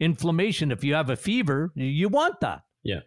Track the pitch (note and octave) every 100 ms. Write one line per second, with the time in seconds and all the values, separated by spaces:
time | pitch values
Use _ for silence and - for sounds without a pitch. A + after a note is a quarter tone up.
0 | D#3+ D#3 E3+ E3 G#3 - D3+ A#2+ C#3+ D3+
1 | C3+ B2 F#3+ A#3+ E3 C3+ E3 C#3+ C3 D3
2 | G3 C#4 E4+ - B2+ D2+ - _ - F2+